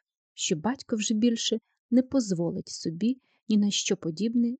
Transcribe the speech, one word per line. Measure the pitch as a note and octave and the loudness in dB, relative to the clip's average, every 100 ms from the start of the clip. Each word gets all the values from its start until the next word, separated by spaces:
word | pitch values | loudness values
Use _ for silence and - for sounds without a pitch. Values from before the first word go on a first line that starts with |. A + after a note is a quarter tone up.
| _ _ _ | _ _ _
що | - - E3 | -8 -4 -2
батько | G#3 C4+ - A3 | -2 -4 -4 -4
вже | G#3 | 0
більше | G#3+ A#3+ A3+ - A3 - _ _ | 2 2 2 -2 -4 -6 _ _
не | A#3+ | 2
позволить | B3+ C#4 G#3+ E3+ E3+ F3+ - | 4 0 0 0 -2 -4 -8
собі | - E3+ E3 A3 C4 _ _ - | -8 -6 -2 -2 -2 _ _ 0
ні | G#3+ | 2
на | G3+ | 2
що | - - G3 | 0 -2 -2
подібне | E3 D#3 A3+ A#3+ A#3+ B3 | -2 -2 0 2 0 -2